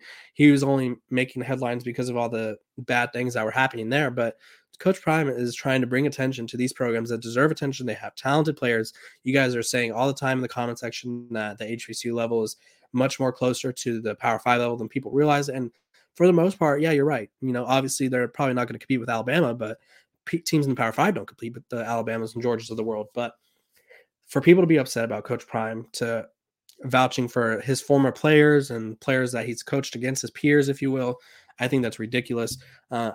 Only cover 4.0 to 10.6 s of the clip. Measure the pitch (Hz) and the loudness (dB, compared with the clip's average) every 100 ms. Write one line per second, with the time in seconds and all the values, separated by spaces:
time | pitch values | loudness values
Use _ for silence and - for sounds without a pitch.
4 | 143 123 117 - - - _ _ 185 190 | 0 0 -4 -4 -18 -20 _ _ 0 0
5 | - 160 143 123 120 - 139 131 123 127 | 2 2 0 -2 -4 -4 0 0 2 0
6 | 143 135 131 123 113 135 127 - 123 113 | 0 0 -4 -4 -8 -4 -4 -2 -2 -2
7 | 117 117 117 120 151 156 139 135 123 104 | -2 -6 -4 2 2 2 -4 -4 -6 -6
8 | 104 - 131 147 156 143 123 113 110 - | -10 -6 0 2 2 0 0 0 -2 -10
9 | - - 131 139 131 120 113 127 117 110 | -20 -8 0 2 2 0 -2 -2 -2 0
10 | 139 135 135 131 123 127 | -2 0 -2 -2 -4 -4